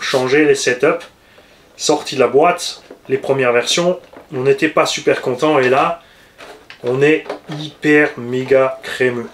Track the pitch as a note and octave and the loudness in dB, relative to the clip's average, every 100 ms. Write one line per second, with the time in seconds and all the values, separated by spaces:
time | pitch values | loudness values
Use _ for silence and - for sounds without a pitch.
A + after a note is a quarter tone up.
0 | - C3+ B2+ D3 D3+ C3+ C3 B2 D3 E3 | -4 -2 2 2 2 2 0 0 0 -2
1 | - _ _ - _ _ _ - - D3+ | -8 _ _ -20 _ _ _ -8 -2 -2
2 | - C3+ A#2+ C3+ F3 F3 - - - - | -2 0 2 4 2 0 -6 -12 -20 -16
3 | - C3 - C3+ B2 A#2+ A#2+ F3 F3 F3+ | -6 -4 -2 0 2 0 0 0 0 -2
4 | - - - C3 C3+ C3+ D#3 D#3+ C#3+ - | -8 -20 -12 -4 0 2 0 0 -2 0
5 | D3 C3 C3+ A#2+ D#3 C#3+ B2+ C3 - - | -2 0 -2 -2 0 2 2 2 0 -4
6 | - _ - - - - - - B2 C3 | -12 _ -20 -20 -20 -20 -20 -10 -4 2
7 | D3 D#3 - - - D3+ D3+ - D3+ D3+ | 2 2 -2 -14 -12 -12 -12 -4 2 4
8 | D3 - A#2+ B2+ C3 C3 C3 - - - | 2 -2 -6 -4 2 2 2 -2 -10 -2
9 | B2+ A#2+ A2+ | -2 -2 -8